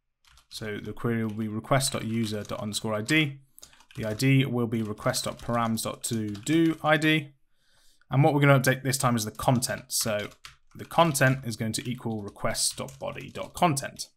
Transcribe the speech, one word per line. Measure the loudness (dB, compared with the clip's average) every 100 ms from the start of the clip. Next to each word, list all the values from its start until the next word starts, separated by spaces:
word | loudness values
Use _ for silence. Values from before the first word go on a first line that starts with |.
| _ _ _ _ _
So | -12 -8 -8
the | -8
query | -6 -2 -2 -2
will |
be | -4 -4
request | -6 0 2 2
dot | -2 -4
user | -2 -2 -4
dot | -8 -8
underscore | -6 -6 -4
I | -4
D. | 2 2 2 -4 _ _ -20 _ _ -8
The | -6
I |
D | 0 4 4 4
will | 0 -2
be | -2
request | -4 -4 -4 -4 -6
dot | -8
params | -4 -2 -2 -2
dot | -4 -8 -6
to | -4 -4
do | -6 0 4 4 2
I | 0 4
D. | 4 2 0 _ _ _ _ _ _ _ _
And | 4
what | 6
we're | 6
gonna | 6 6
update | 4 0
this | -2 0
time | 0 0
is | -2
the |
content. | -2 2 2 0 -6 -6
So | -4 -2 -4 -6 -12 -20 -20 _
the | -18 -2
content | 2 4 4 4 2
is | -4 -4
going | -4
to | -4 -6
equal | -6 -6 -6
request | -8 -6 -4 -2 -4 -4
dot | -10 -10
body | -10 -10 -12
dot | -12 -12
content. | 0 2 2 -4 -10 -14